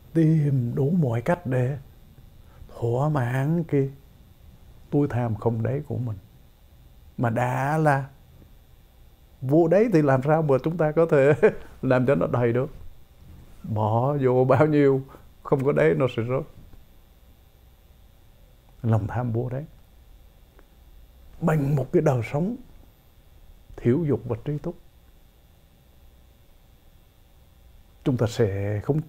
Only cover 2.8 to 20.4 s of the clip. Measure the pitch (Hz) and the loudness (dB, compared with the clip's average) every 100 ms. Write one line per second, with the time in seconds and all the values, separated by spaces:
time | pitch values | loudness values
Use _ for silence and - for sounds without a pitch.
2.8 | 120 120 151 151 117 131 139 170 160 143 | -2 0 0 0 -2 -2 0 -2 0 -2
3.8 | 135 139 - - - - - - - - | -2 -6 -20 -20 -20 -20 -20 -20 -20 -20
4.8 | - 147 143 117 120 110 117 113 110 135 | -4 -2 0 -2 -4 -2 -2 -2 -2 -4
5.8 | 151 110 123 104 - - - - - - | -6 -6 -6 -10 -14 -20 -20 -20 -20 -20
6.8 | - - - - 120 113 123 127 135 156 | -20 -20 -16 -4 -2 -2 -2 -2 -2 0
7.8 | 156 139 135 - - - - - - - | 2 0 -2 -14 -20 -20 -20 -20 -20 -20
8.8 | - - - - - - 131 151 165 180 | -20 -20 -20 -20 -20 -10 0 2 4 4
9.8 | 240 165 147 135 135 156 156 131 160 170 | 4 4 4 2 2 2 2 2 0 -2
10.8 | 156 151 165 151 135 151 208 214 - - | 0 2 2 4 4 4 2 0 -10 -6
11.8 | 131 127 123 139 - 123 120 120 143 - | 0 2 2 0 0 0 0 0 -4 -8
12.8 | - - - - - - - - - 107 | -18 -18 -20 -20 -20 -20 -20 -16 -6 -2
13.8 | 104 113 131 143 131 127 131 127 156 147 | 0 0 0 0 2 4 4 4 4 4
14.8 | 139 135 135 - - - - 143 131 151 | 4 2 -4 -16 -20 -14 -4 -2 0 2
15.8 | 151 160 127 - 113 131 - - - - | 2 2 0 -2 -4 -4 -6 -16 -20 -20
16.8 | - - - - - - - _ - - | -20 -20 -20 -20 -20 -20 -20 _ -20 -20
17.8 | - - - - - - - - _ - | -20 -20 -20 -20 -20 -20 -20 -20 _ -6
18.8 | 113 113 107 113 123 110 123 127 156 - | 0 0 0 -6 -4 -4 -4 -8 -12 -18
19.8 | - - - - - - | -20 -20 -20 -20 -20 -20